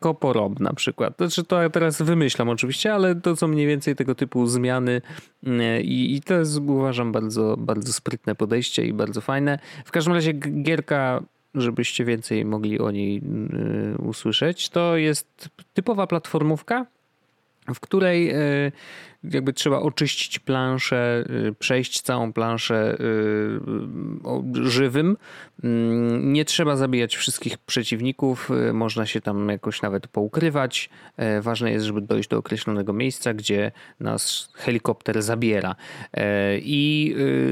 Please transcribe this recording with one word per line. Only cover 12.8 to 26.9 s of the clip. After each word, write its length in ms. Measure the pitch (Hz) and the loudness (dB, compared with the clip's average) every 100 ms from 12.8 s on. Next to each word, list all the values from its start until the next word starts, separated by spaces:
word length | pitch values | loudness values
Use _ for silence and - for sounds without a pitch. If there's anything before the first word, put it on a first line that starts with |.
| 110 | 0
niej, 320 | 101 101 101 98 110 107 113 110 107 104 | 0 -2 -4 -4 -4 -4 -4 -2 -2 -4
e, 40 | 110 | -4
usłyszeć, 680 | 113 110 113 107 151 180 - | -6 -4 -2 0 0 -2 -4
to 280 | 175 170 165 | 0 2 2
jest 520 | 156 147 - _ - - - | 2 0 -6 _ -20 -20 -6
typowa 320 | - 214 202 185 | -4 -2 -2 0
platformówka, 800 | 170 - 190 156 156 - 240 247 _ _ _ _ _ _ _ - | -2 -2 0 2 0 0 -4 -4 _ _ _ _ _ _ _ -10
w 60 | 127 | -10
której, 500 | - 190 185 175 170 | -2 2 4 4 2
e, 60 | 143 147 143 143 - - - - - | 2 2 2 0 -4 -14 -20 -20 -16
jakby 280 | - 139 131 | -2 0 0
trzeba 260 | 131 151 135 | 0 2 2
oczyścić 580 | 151 - 143 - - - | 2 0 0 0 -4 -6
planszę, 840 | - 131 131 131 - 123 120 120 - 120 110 | -2 0 2 0 0 2 2 0 0 -2 -2
e, 40 | |
przejść 480 | 107 - 131 123 - | -2 0 0 0 -4
całą 320 | - 123 117 | -2 -2 -2
planszę, 640 | 110 113 113 - 113 110 110 117 110 107 107 107 107 - 107 107 - 110 113 | 0 0 0 0 2 2 0 0 2 2 0 0 -2 -4 -4 -6 -8 -8 -8
e, 40 | - | -6
o, 140 | 127 127 123 | -4 -2 0
żywym. 540 | 127 123 135 135 165 208 - - - - | 2 2 2 2 2 0 -4 -20 -20 -6
Mm, 680 | 120 117 117 117 117 120 139 | -2 2 2 2 2 2 2
nie 120 | 143 | 2
trzeba 320 | 151 - 156 135 | 2 2 2 2
zabijać 400 | 131 | 2